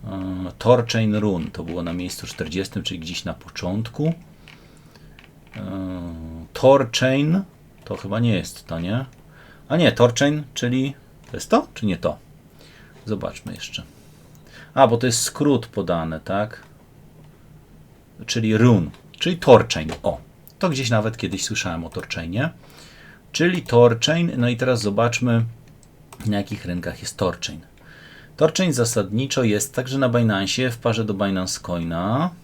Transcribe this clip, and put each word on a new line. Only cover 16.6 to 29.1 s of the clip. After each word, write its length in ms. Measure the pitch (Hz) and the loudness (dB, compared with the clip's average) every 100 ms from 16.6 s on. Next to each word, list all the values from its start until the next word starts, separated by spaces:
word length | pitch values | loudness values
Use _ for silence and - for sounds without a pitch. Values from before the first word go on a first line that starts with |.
| - - - - - - - - - - - - - - - - 113 | -20 -20 -20 -20 -20 -20 -20 -20 -20 -20 -20 -20 -20 -20 -20 -18 -6
Czyli 300 | 120 110 107 | -2 2 6
Run, 340 | 120 107 78 - - - | 8 6 4 -8 -20 -6
czyli 180 | - 185 | -4 0
Torchain. 560 | - 117 - - 78 - | 10 10 10 -4 -4 -4
O, 180 | - 82 - - - - | -4 -4 -10 -20 -20 -4
to 100 | 180 | -2
gdzieś 220 | 135 120 | -2 0
nawet 260 | 110 110 110 | 2 0 -4
kiedyś 280 | 87 98 | -6 -4
słyszałem 400 | - 104 92 82 | -4 -4 -4 -6
o 40 | 82 | -8
Torchainie. 640 | - - - 82 98 156 - - - - - - - - | -10 -10 -8 -6 -2 -2 -4 -20 -20 -20 -20 -20 -20 -12
Czyli 300 | - 170 180 | 0 0 0
Torchain, 680 | - 120 120 113 - 165 170 127 | 2 8 8 6 0 2 0 0
no 120 | 120 | 0
i 80 | 120 | 0
teraz 240 | 127 120 | 0 0
zobaczmy, 640 | 104 101 120 117 123 117 113 - - - - - - - 107 | 0 2 0 2 2 2 0 -6 -20 -20 -20 -20 -20 -10 -4
na 100 | 101 | -4
jakich 280 | 98 104 | -4 -8
rynkach 360 | 90 87 87 - | -6 -6 -6 -10
jest 160 | - - | -12 -2
Torchain. 440 | 95 85 - 80 - - - - - - - - | -2 -2 -10 -12 -18 -20 -20 -20 -20 -20 -20 0
Torchain 360 | 156 - 185 | 0 2 0
zasadniczo 720 | 127 113 - 95 | 2 0 0 -2